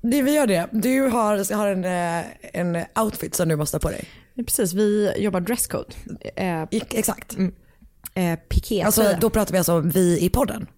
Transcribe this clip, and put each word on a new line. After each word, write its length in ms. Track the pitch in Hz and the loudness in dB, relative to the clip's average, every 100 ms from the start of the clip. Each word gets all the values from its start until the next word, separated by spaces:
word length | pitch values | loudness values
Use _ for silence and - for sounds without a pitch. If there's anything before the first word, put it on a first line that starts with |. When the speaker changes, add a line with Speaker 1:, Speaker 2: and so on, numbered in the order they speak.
Speaker 1:
det, 200 | 233 285 | 2 2
vi 140 | 269 302 | 4 4
gör 120 | 262 | 4
det. 200 | 185 - | 2 0
Du 300 | 220 233 262 | -2 2 2
har, 540 | 269 240 214 208 190 208 | 2 2 2 0 0 0
har 120 | 208 | 0
en, 180 | 185 180 | 0 -2
eh, 400 | 180 175 170 - - - | -2 -2 -2 -6 -14 -10
en 320 | - 175 170 - - | -4 -2 -2 -4 -2
outfit 320 | 220 - 156 - | -2 -2 -8 -2
som 140 | 165 | 0
du 60 | 156 | 0
måste 200 | 151 151 | -2 -2
ha 40 | |
på 100 | 160 | -4
dig. 160 | - - - - | -4 -12 -16 -16
Speaker 2:
Ja, 100 | - | -10
precis, 300 | 240 - 196 | -4 -2 0
vi 400 | 180 214 208 208 - | 2 2 2 0 0
jobbar 220 | 208 185 | -2 -2
dresscode. 480 | 175 240 - - - - - - - - | -4 -4 -4 -6 -8 -14 -14 -14 -14 -6
Eh, 280 | 190 165 160 | -4 -4 -4
Speaker 1:
I-, 100 | - - | -4 -4
exakt. 460 | 220 214 202 - - | -4 -2 -6 -12 -4
Speaker 2:
mm. 160 | 185 - - _ - _ - - | -4 -4 -20 _ -20 _ -10 -2
Eh, 240 | 175 165 _ | -2 -2 _
piké, 320 | - - 208 | 0 2 0
Speaker 1:
Alltså, 180 | 180 214 | 2 4
Speaker 2:
tröja. 160 | 214 175 | 4 4
Speaker 1:
då 80 | 226 | 2
pratar 220 | 220 208 | 2 0
vi 60 | 180 | 0
alltså 160 | 170 170 | 2 2
om 120 | 156 | 2
vi 300 | 160 180 170 | 4 4 4
i 80 | 180 | 2
podden. 380 | 247 254 - - | 2 0 -2 -12